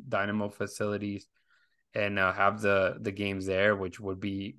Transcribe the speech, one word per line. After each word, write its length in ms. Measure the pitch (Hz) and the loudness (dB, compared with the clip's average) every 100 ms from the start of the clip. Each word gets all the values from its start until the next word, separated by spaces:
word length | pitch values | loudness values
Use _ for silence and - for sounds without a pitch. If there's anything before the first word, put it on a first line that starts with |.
| - | -4
Dynamo 420 | 107 101 107 104 | -2 0 -2 -2
facilities 760 | - 101 - 107 104 101 101 - _ _ _ _ _ _ | -4 -6 -4 -2 -2 -2 -6 -10 _ _ _ _ _ _
and, 220 | - 101 101 | -2 0 2
uh, 160 | 95 | 2
have 280 | 92 98 107 | 4 2 4
the, 360 | 107 98 95 - | 4 4 4 0
the 100 | - | -4
games 340 | 98 101 98 | -2 -2 -2
there, 300 | 95 92 101 | -2 2 4
which 240 | 101 95 - | 2 -2 -6
would 220 | 101 92 | -8 -6
be 360 | 104 98 98 | -4 -4 -6